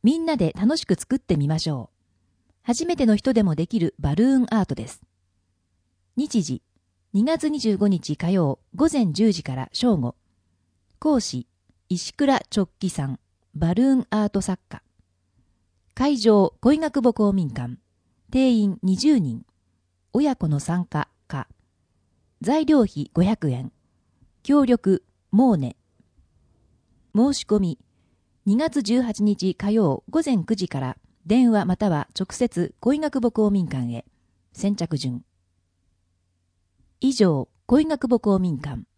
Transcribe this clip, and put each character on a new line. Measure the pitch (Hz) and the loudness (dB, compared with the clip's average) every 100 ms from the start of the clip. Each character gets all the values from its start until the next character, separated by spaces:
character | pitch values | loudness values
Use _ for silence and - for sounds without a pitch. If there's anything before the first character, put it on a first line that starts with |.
み | 220 330 | 2 0
ん | 330 | -2
な | 285 | 0
で | 165 - | -2 0
楽 | 208 320 | 0 0
し | - | -2
く | 180 | -4
作 | - 269 | -2 -6
っ | |
て | - 160 | -2 -2
み | 143 | 0
ま | 160 | -2
し | 160 | -4
ょ | 135 113 | -6 -10
う。 | _ _ _ _ _ _ _ | _ _ _ _ _ _ _
初 | - 240 339 | -6 -4 -2
め | 339 | 0
て | 240 | 2
の | 208 | 2
人 | - | 2
で | 226 | 2
も | 196 151 | 0 -2
で | 170 | -2
き | 226 | -2
る | 165 - | -2 -2
バ | 143 156 | -2 2
ル | 247 | 2
ー | 269 | 2
ン | 247 | 2
ア | 220 | 0
ー | 185 | -2
ト | 139 | -6
で | 113 | -10
す。 | - _ _ _ _ _ _ _ _ _ _ _ - | -16 _ _ _ _ _ _ _ _ _ _ _ -8
日 | 294 233 | -4 -4
時、 | 151 127 _ _ _ _ _ | -4 -8 _ _ _ _ _
二 | 196 | -2
月 | 247 320 311 | 0 0 -2
二 | 302 | -2
十 | 226 196 | -2 0
五 | 208 | 0
日 | 185 - 151 | 0 -4 -6
火 | 170 | -2
曜、 | 190 151 135 _ 175 | 0 0 -4 _ -2
午 | 311 | 0
前 | 294 202 | 2 -2
十 | 151 220 | 2 0
時 | 170 | 0
か | - 127 | -6 -10
ら | 131 | -8
正 | - 247 180 | -2 0 0
午。 | 123 - _ _ _ _ _ _ _ _ | -2 -8 _ _ _ _ _ _ _ _
講 | 311 277 | 0 0
師、 | - 127 - _ _ _ _ | -2 -10 -12 _ _ _ _
石 | 180 - | -6 -6
倉 | - 277 269 - | -2 0 0 -2
直 | - 185 _ | -4 -4 _
樹 | 190 | -6
さ | - 135 | -4 -8
ん、 | 131 _ _ _ | -8 _ _ _
バ | 151 165 | -4 -2
ル | 185 | 2
ー | 269 262 | 2 2
ン | - | 0
ア | 214 208 | -2 -2
ー | |
ト | 196 | -2
作 | - 185 _ | -4 -8 _
家。 | - _ _ _ _ _ _ _ _ _ _ _ | -20 _ _ _ _ _ _ _ _ _ _ _
会 | - 277 269 | -2 0 2
場、 | 214 208 190 _ | 4 6 4 _
恋 | 240 302 | 2 2
学 | 311 285 | 0 0
母 | 240 | 0
公 | 220 208 | 2 0
民 | 196 151 | 0 -2
館。 | 117 120 135 _ _ _ _ _ | -4 -8 -10 _ _ _ _ _
定 | 262 262 | 0 2
員 | 233 202 - | 4 2 0
二 | 190 185 | -2 2
十 | 277 277 | 4 2
人。 | 143 113 - _ _ _ _ _ _ | 2 -6 -14 _ _ _ _ _ _
親 | 247 294 254 | -2 0 0
子 | 160 | -2
の | 143 | -2
参 | - 180 175 | -2 -4 -4
加、 | 151 - _ _ | -6 -6 _ _
可。 | 143 - _ _ _ _ _ _ _ _ _ | -12 -12 _ _ _ _ _ _ _ _ _
材 | - 302 311 | -2 0 4
料 | 302 | 4
費 | 214 147 - | 4 -2 -4
五 | - | 0
百 | 185 220 151 | 2 0 -2
円。 | 123 131 _ _ _ _ _ _ _ | -4 -8 _ _ _ _ _ _ _
協 | - 285 262 | 2 2 4
力、 | 240 - 185 _ _ _ | 2 2 0 _ _ _
モ | 196 262 180 | 2 4 2
ー | |
ネ。 | 127 - _ _ _ _ _ _ _ _ _ _ _ _ _ 202 | -2 -8 _ _ _ _ _ _ _ _ _ _ _ _ _ 0
申 | 269 | 0
し | 269 - | 0 -2
込 | 208 | 0
み、 | 180 - _ _ _ _ _ _ - | 0 -6 _ _ _ _ _ _ 0
二 | 220 | 0
月 | 311 285 | 0 -2
十 | 202 247 | 0 0
八 | 240 208 | 0 -2
日 | 208 202 185 - | -2 0 -2 -2
火 | 202 | -2
曜 | 220 180 131 - | 0 0 -2 -4
午 | 320 | -4
前 | 311 226 | 0 -2
九 | 160 | -2
時 | 208 185 | -4 -4
か | 139 | -6
ら、 | 131 - _ _ 160 | -8 -10 _ _ 0
電 | 226 247 | 2 4
話 | 214 180 | 2 0
ま | 180 | 0
た | 208 | 0
は | 151 - | 0 -4
直 | - 190 - | -8 -10 -4
接 | 247 - 175 - | -2 -2 -6 -2
恋 | 233 294 | -2 -2
学 | 302 277 | -2 -2
母 | 226 | -2
公 | 226 214 | 0 0
民 | 202 170 | 0 -2
館 | 131 120 | -4 -6
へ。 | 117 - _ _ _ _ | -8 -12 _ _ _ _
先 | - 196 208 | -6 -4 -4
着 | 170 143 | -4 -4
順。 | 127 123 _ _ _ _ _ _ _ _ _ _ _ _ _ _ _ _ _ _ | -6 -8 _ _ _ _ _ _ _ _ _ _ _ _ _ _ _ _ _ _
以 | 262 | -2
上、 | 254 190 147 - _ - | 2 2 2 -4 _ -4
恋 | 254 320 | -2 0
学 | 294 240 | -2 0
母 | 240 | 0
公 | 208 190 | 2 0
民 | 185 139 | 0 -4
館。 | 143 131 - | -8 -12 -14